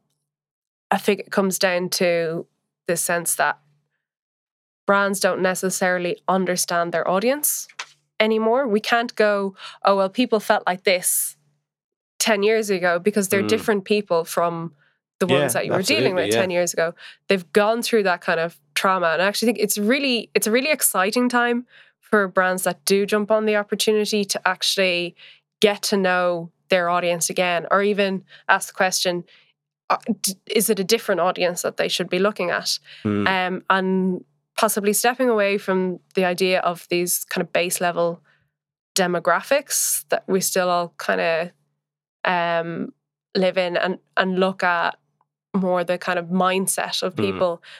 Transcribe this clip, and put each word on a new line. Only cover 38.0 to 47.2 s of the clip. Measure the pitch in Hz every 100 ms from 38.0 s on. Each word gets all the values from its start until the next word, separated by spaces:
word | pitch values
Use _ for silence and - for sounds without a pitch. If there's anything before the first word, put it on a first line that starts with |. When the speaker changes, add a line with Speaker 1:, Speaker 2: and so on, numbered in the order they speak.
| 170 170 _ _ _ _ _ _ _ -
Speaker 1:
demographics | 180 175 170 175 - 277 - - - - -
that | - -
we | 185
still | 180 190 180
all | 175 170 -
kinda, | - 185 170 160 175 - _ _ _ _ _ _ 185
um, | 180 170 170 170 165 - - _ _ _ 196
live | 185 180
in | 180 175
and, | 180 - _ -
and | 190 185
look | 190 190
at | 180 170 170 - _ _ _ _ _
more | 196 185 180
the | 175 180
kind | - 175
of | 170
mindset | 185 185 190 190 - - -
of | 190
Speaker 2:
Mm. | -